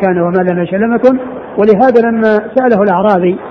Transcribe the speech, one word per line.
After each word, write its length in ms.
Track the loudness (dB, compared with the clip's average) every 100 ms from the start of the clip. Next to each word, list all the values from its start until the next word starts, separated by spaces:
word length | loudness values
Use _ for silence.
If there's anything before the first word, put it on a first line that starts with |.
كان 180 | 0 0
وما 220 | 0 0 0
لم 100 | -2
يشأ 140 | -4 -2
لم 180 | -2
يكن. 240 | 2 2 0 -4 -12 -10 -2
ولهذا 520 | 2 4 4 4 2
لما 400 | 0 0 0 -2
سأله 280 | -2 0 2
الأعرابي 540 | 2 0 0 2 0 -2 -8